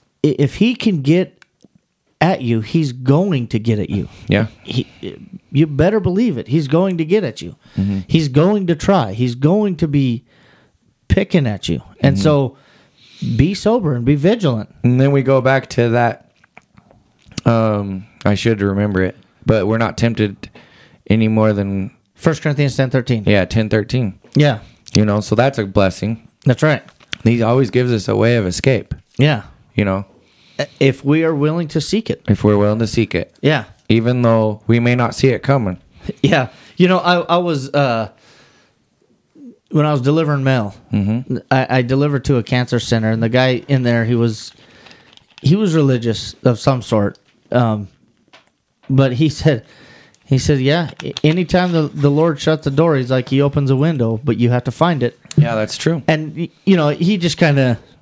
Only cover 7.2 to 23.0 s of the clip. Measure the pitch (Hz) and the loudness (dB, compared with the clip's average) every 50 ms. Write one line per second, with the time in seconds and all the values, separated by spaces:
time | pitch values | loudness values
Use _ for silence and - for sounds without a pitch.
7.2 | 185 123 - - - 87 - - _ - - - 95 101 98 98 92 - - 165 | 0 -2 -8 -10 -14 -16 -16 -18 _ -10 -6 -4 -2 -2 -2 -4 -4 0 0 0
8.2 | 156 139 127 147 160 190 214 208 190 170 165 151 - - 202 175 120 98 98 110 | 0 2 2 2 2 4 2 0 0 -2 -2 -2 0 2 2 2 0 -2 -2 -2
9.2 | 127 123 120 123 139 151 185 214 214 202 180 - 170 151 143 143 135 127 117 120 | -2 -2 -2 -2 0 0 2 2 0 -2 -2 -2 -2 0 0 0 0 0 -2 -4
10.2 | - _ _ _ _ _ _ _ _ _ _ _ _ _ _ _ _ _ - 196 | -6 _ _ _ _ _ _ _ _ _ _ _ _ _ _ _ _ _ 0 0
11.2 | 202 - - 175 139 113 104 92 - - 82 62 - - - - - 139 - 196 | 0 0 0 0 0 0 -4 -6 -6 -6 -6 -6 -8 -12 -8 0 0 0 2 2
12.2 | 190 156 147 143 135 123 - _ _ _ _ _ _ _ _ _ _ _ - - | 2 2 2 2 0 -2 -6 _ _ _ _ _ _ _ _ _ _ _ -14 -10
13.2 | 127 120 120 110 135 175 202 - - 214 226 254 190 147 131 120 117 131 147 143 | -6 -2 0 2 2 2 0 0 0 0 0 2 0 0 -2 0 0 0 0 2
14.2 | 139 185 233 233 202 143 120 107 104 - - - - 123 123 127 135 139 143 139 | 2 2 0 2 0 -2 -2 -2 -6 -10 -10 -2 0 2 2 4 4 4 2 2
15.2 | 127 131 135 131 120 131 135 135 - - - 123 120 117 113 120 120 117 - - | 2 2 2 2 2 2 2 0 0 -2 -2 0 0 2 2 2 2 0 -2 -4
16.2 | _ _ _ _ _ _ _ - _ _ _ _ _ _ _ _ _ _ _ _ | _ _ _ _ _ _ _ -20 _ _ _ _ _ _ _ _ _ _ _ _
17.2 | _ - - - - 117 117 113 110 110 107 104 101 98 95 95 104 - _ _ | _ -18 -18 -4 0 2 2 2 2 2 0 0 -2 -4 -6 -8 -10 -14 _ _
18.2 | - 104 101 95 - 117 110 101 101 101 98 101 104 104 98 92 92 92 - - | -2 0 0 2 2 0 0 2 0 0 2 0 0 0 0 0 0 -2 -4 -8
19.2 | - _ _ _ - - 110 107 92 104 110 113 117 110 - - 120 117 110 - | -16 _ _ _ 0 0 2 2 2 0 0 0 0 -2 -2 -2 -2 -2 0 0
20.2 | 107 101 95 - - - - - - _ _ - - - _ _ _ - 107 113 | -2 -2 -4 -8 -16 -20 -20 -20 -20 _ _ -20 -20 -20 _ _ _ 0 0 2
21.2 | 110 110 110 110 107 110 104 101 98 98 98 95 95 - - _ _ _ _ _ | 2 2 2 2 2 2 2 0 -2 -4 -4 -6 -6 -8 -12 _ _ _ _ _
22.2 | - 165 156 - - 156 143 135 147 135 - - 135 123 131 131 | -2 -2 -2 -2 -2 -4 -2 0 0 -2 0 -2 -2 0 0 -2